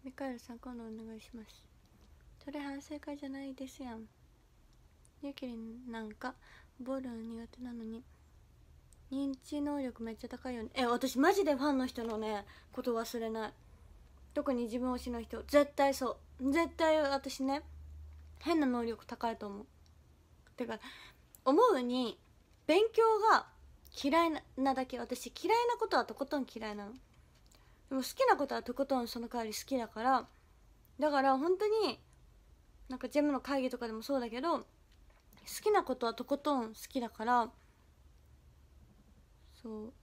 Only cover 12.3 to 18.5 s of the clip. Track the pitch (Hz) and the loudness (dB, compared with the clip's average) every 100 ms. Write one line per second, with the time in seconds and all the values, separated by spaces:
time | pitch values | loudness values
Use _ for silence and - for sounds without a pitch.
12.3 | 208 202 - - - 254 226 226 240 226 | -4 -6 -20 -14 -6 -2 -2 -2 -4 -4
13.3 | 220 214 - - - - - - - - | -4 -6 -10 -20 -20 -20 -20 -20 -20 -8
14.3 | - 294 247 240 240 254 247 247 240 220 | -4 0 0 0 -2 -2 -2 -4 -8 -8
15.3 | 226 - 285 285 - 277 269 247 - - | -10 4 6 6 4 2 4 -2 -6 -12
16.3 | - 262 294 330 - 320 311 285 277 269 | -4 0 2 2 2 4 6 4 0 -4
17.3 | - 269 277 - - - - - - - | -4 -2 -2 -6 -16 -16 -16 -16 -18 -20
18.3 | - - | -10 0